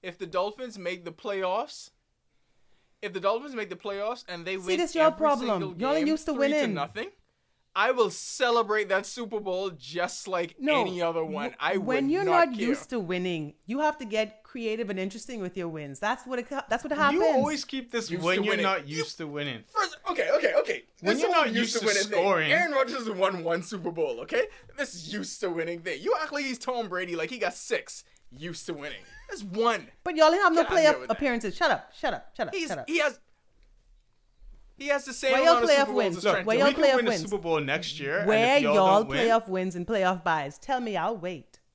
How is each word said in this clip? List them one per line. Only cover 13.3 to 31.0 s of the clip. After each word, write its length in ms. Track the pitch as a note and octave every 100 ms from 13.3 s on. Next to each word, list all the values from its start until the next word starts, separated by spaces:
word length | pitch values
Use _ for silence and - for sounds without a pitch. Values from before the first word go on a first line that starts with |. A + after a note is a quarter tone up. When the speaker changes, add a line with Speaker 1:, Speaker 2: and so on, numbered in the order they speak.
| E3+ D3 - -
Speaker 2:
you 120 | B3+
have 160 | D4+ D4+
to 60 | A3+
get 380 | G#3+ G#3+ -
creative 460 | _ B3+ A3+ A3 G#3+
and 100 | G3
interesting 400 | F#3+ G#3+ - A#3+
with 160 | F3+ F3+
your 140 | E3+
wins. 300 | D#3 D3 C#3
That's 260 | G#3 B3 B3+
what 140 | B3+
it, 80 | A#3
that's 340 | C#4 - A3+
what 80 | D4+
happens. 300 | D4 D4 D#4
Speaker 3:
You 60 | E4
always 360 | C#4 B3+ D4
keep 280 | - C4+ B3
this 180 | A#3 A3+
Speaker 1:
Used 140 | E3+
Speaker 3:
"when 160 | E3+ F#3
Speaker 1:
to 40 |
Speaker 3:
you're 80 | G#3
Speaker 1:
winning. 100 | G#3
Speaker 3:
not 240 | G3 F#3+ C#3+
Speaker 1:
You 100 | D#3
Speaker 3:
used 200 | D3+ -
to 80 | D#3+
winning." 360 | D3 C#3+ A#2 A2
Speaker 1:
First, 300 | - F#4+ E4 -
okay, 200 | F4 -
okay, 220 | D4 - -
okay. 260 | - D#3 - _
Speaker 3:
When 120 | F3
Speaker 1:
This 80 | A#3+
Speaker 3:
you're 80 | F#4+
Speaker 1:
whole 120 | F4 C#4
Speaker 3:
not 80 |
Speaker 1:
used 40 | A3+
Speaker 3:
used 140 | A#3 A#3
Speaker 1:
to 40 |
Speaker 3:
to 40 | G#3+
Speaker 1:
winning 180 | G3+
thing. 80 | G#3
Speaker 3:
scoring. 400 | G#3 F#3+ F3+ D#3
Speaker 1:
Aaron 200 | D#4 F4
Rodgers 360 | C#4 B3+ C4 A3+
has 20 |
won 320 | F#3+ F#3+ F#3
one 180 | E3 E3+
Super 300 | F3 G#3 E3+
Bowl, 280 | E3+ D3+ A#2
okay? 260 | C3+ B3 G#4+ - - -
This 380 | C#4 F3 D#3+
used 260 | G3+ - -
to 80 | F#3
winning 280 | E3+ E3 F3
thing. 200 | F3 C#3+
You 140 | - -
act 120 | D4+
like 120 | D4 C4+
he's 120 | B3
Tom 320 | - B3 A3
Brady, 260 | F3+ F3+ E3+
like 140 | D#3+
he 80 | B3+
got 160 | F#3+
six 500 | - - A3+ - - - _ - B2+
used 300 | E3 E3+ -
to 80 |
winning. 260 | D3+ D3 G2+ - - -
That's 140 | F#4+
one. 440 | G3+ F#3+ A#3 A3 B2+ _
Speaker 2:
But 120 | - D#4
y'all 140 | D#4
didn't 120 | E4+
have 100 | G4
no 100 | E4
Speaker 1:
Get 80 | D#4+
outta 100 | F4+
here 100 | D4+
Speaker 2:
playoff 60 | D4